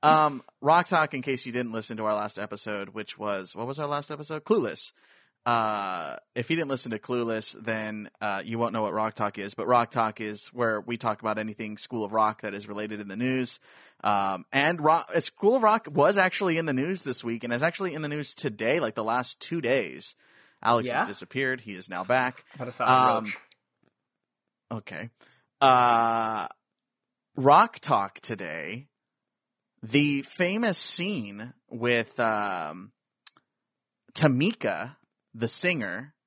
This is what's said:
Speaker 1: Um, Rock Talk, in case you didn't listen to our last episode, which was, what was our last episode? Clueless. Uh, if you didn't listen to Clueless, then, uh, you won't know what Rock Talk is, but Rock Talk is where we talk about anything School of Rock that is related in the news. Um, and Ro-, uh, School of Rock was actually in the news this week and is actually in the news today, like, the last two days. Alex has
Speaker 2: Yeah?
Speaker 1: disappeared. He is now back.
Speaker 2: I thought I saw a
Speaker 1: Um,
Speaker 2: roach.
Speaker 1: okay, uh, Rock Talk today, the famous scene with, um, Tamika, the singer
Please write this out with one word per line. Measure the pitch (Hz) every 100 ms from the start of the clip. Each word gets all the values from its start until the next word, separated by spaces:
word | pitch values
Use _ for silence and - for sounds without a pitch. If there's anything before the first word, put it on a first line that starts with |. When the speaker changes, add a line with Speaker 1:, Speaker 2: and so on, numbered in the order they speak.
Speaker 1:
Um, | 151 156 151 135 - _
Rock | 139 165 175
Talk, | 175 156
in | 139
case | 127 131 127
you |
didn't | 120 123
listen | 113 110 110
to | 107
our |
last | 107 104 -
episode, | 104 104 - 104 98
which | 110 104 -
was, | 104 101 92
what | - 120
was | 139
our | 147
last | 143 143
episode? | 147 151 156
Clueless. | 151 220 117 80 - _ _ _ _ _ -
Uh, | 117 110 107 98 90 76 64 _
if | - 120
you | 165
didn't | 151
listen | 135 127
to | 110
Clueless, | - 123 117 113 107 -
then, | 110 110 107 107 104 _
uh, | 104 98
you | 98 113
won't | 117
know | 113
what | 107
Rock | 98 110
Talk | - 104 98
is, | 101
but | 101 113
Rock | 123 117
Talk | 127 113 107
is | 110 104 -
where | 120 120 107
we | 113 120
talk | 120 104
about | 110 107
anything | 107 107 110 104
School | - 120
of | 104
Rock | 110 107 110
that | 110
is | 101 104
related | 104 107 107
in | 101
the | 98
news. | 123 131 123 - _ - - _
Um, | - 104 98 95 -
and | 135 147 175
Ro-, | 151 160 -
uh, | 165
School | - _ 202 254
of |
Rock | 220 220 185
was | 143 147 202
actually | 185 - 196 165
in | 160
the |
news | 131 147 185
this | - 123
week | 120 117
and | 117
is | 120
actually | 156 175 190
in | 151
the | 151
news | 147 143
today, | - 147 104 110 160
like, | 127
the | 110
last | 110 120 123 -
two | - 170
days. | 131 135 92 65 - - _ _ _ _
Alex | - 120 123
has | 123
Speaker 2:
Yeah? | 95
Speaker 1:
disappeared. | 101 - 127 135 127
He | 110
is | 95 92
now | 90
back. | 92 127 127 127 _
Speaker 2:
I | -
thought | 123
I |
saw | 117
a | 117 127 127 117
Speaker 1:
Um, |
Speaker 2:
roach. | 107 - _ - _ _ _ _ _ _ _ _ _ _ _
Speaker 1:
okay, | 113 - 85 117 _ _ _ _ _
uh, | 139 127 123 117 117 113 110 110 82 - _ _ _ _ _ _ _ -
Rock | 135 151 226 -
Talk | - 123 98 -
today, | - 110 90 80 78 110 143 _ _ _ _ _ _ _ _ _
the | 110 131 147 139
famous | 139 - 180 202 233 175
scene | - - 180 196 104 101 117 - _
with, | 120 120 120 110 -
um, | 117 107 104 92 78 85 101 _ _ _ - _ _ _ _ _ _ _ _
Tamika, | - 156 127 170 226 117 82 113 - _ _ _
the | 113 113
singer | - 175 170 104 90 139 _